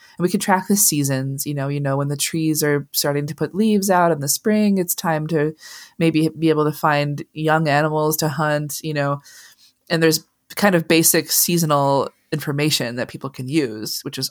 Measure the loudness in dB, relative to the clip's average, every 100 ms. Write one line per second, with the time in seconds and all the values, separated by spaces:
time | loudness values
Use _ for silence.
0 | -16 -4 -2 0 2 0 2 2 2 0
1 | 0 -2 -4 -6 -6 -4 -4 -2 -2 -2
2 | -2 -4 -4 -2 0 0 2 0 -2 -4
3 | -2 -2 -4 -4 -4 0 2 2 2 2
4 | 2 2 -2 -2 0 2 2 2 0 -4
5 | -2 -2 0 0 0 -4 -16 -20 -12 -2
6 | 2 2 0 2 2 2 0 0 0 2
7 | 0 -4 -8 -4 0 2 2 2 2 0
8 | 0 0 -2 -2 -2 -2 -4 -8 -6 -2
9 | -2 -4 -8 -20 -20 _ _ _ -4 2
10 | 2 2 -4 _ -16 0 2 2 4 4
11 | 4 2 0 0 2 2 2 2 2 2
12 | -2 -8 _ -6 -4 -2 0 0 -4 -6
13 | -8 -10 -12 -10 -4 -2 -2 -4 -8 -8
14 | -10 -8 -4